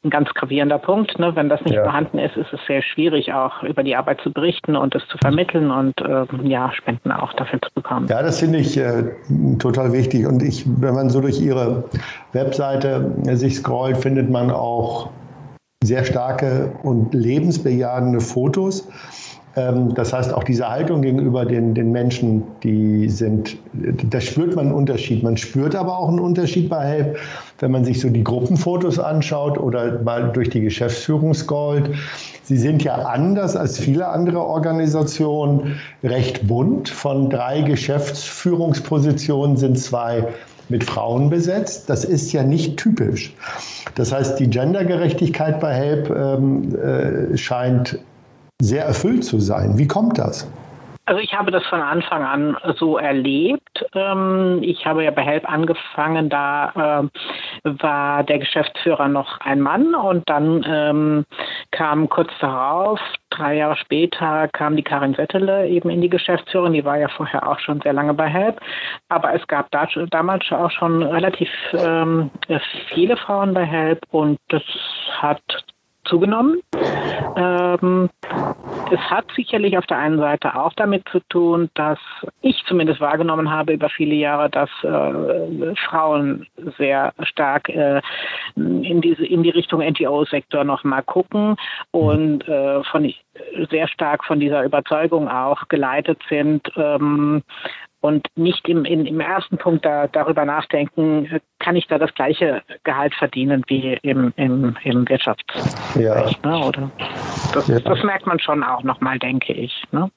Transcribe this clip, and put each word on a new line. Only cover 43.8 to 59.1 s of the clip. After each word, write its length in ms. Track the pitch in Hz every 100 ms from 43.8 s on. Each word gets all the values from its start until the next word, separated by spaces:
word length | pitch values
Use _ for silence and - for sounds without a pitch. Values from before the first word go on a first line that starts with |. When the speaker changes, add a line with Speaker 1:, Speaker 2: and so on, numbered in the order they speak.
| -
Speaker 2:
Das 180 | - 113
heißt, 260 | 135 139 -
die 80 | 123
Gendergerechtigkeit 1120 | 120 135 190 180 170 175 170 165 165 156 151
bei 120 | 156
Help, 360 | 127 143 147 143
ähm, 640 | - 139 135 135 135 -
äh, 640 | - 139 131 131 127 - 127
scheint 600 | - 123 127 127 123 - - - - - - _
sehr 240 | 104 135
erfüllt 400 | 156 - 185 240
zu 160 | - 110
sein. 360 | 98 101 101 104
Wie 120 | 143
kommt 300 | 202 226 -
das? 300 | - - - - - - - -
Speaker 1:
Also 160 | - 196
ich 140 | 214
habe 160 | 202 190
das 140 | 180 -
von 140 | 170
Anfang 420 | 143 165 - 165
an 340 | 135 139 147 139 147 143
so 200 | 165 143
erlebt. 880 | 147 139 135 139 180 277 _ - -
Ähm, 680 | 190 196 190 190 190 185 180
ich 240 | 175 - 160
habe 160 | 156
ja 80 | 156
bei 120 | 147
Help 280 | 135 151 156
angefangen, 760 | 156 165 165 - - 151 160 156
da, 720 | 143 143 143 143 - 151 147
ähm, 80 | 143 - - - - - 156 139
war 420 | 156 143 143 143
der 160 | 143 147
Geschäftsführer 720 | 143 160 147 - 170 151
noch 320 | 143